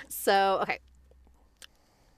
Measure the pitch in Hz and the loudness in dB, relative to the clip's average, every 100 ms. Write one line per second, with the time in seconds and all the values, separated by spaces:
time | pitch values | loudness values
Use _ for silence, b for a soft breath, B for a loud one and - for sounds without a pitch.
0 | B - - 196 196 180 202 - _ - | B -6 0 2 2 0 -2 -6 _ -20
1 | _ - _ _ _ _ - _ _ _ | _ -20 _ _ _ _ -20 _ _ _
2 | _ | _